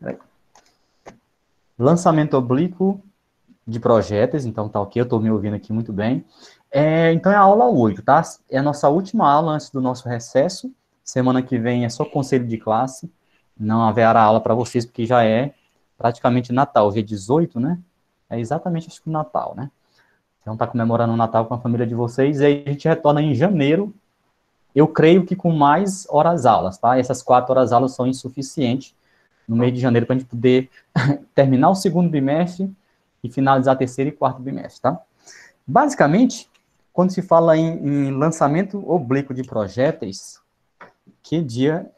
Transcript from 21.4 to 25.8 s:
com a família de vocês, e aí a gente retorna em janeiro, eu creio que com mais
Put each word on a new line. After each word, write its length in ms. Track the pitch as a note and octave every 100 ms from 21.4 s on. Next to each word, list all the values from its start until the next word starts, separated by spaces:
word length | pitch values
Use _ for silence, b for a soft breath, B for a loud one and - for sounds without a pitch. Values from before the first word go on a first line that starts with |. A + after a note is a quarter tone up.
| A2+
com 80 |
a 40 | B2
família 280 | B2 A#2+ A#2
de 80 |
vocês, 460 | A#2 A#2+ A#2+ C3+ C#3+
e 40 |
aí 200 | D3 C#3+ C#3+
a 40 |
gente 180 | C#3+ D#3+
retorna 340 | D#3+ D3 D3+
em 120 | D3+
janeiro, 600 | A#2 F3+ F#3+ C#3 E3 G3+ - _ _ _ _ _ _ _
eu 140 | C3+ D#3
creio 360 | D#3 D#3 F#3
que 120 | F3+ F#3
com 160 | E3+
mais 540 | D#3 C#3+ D#3+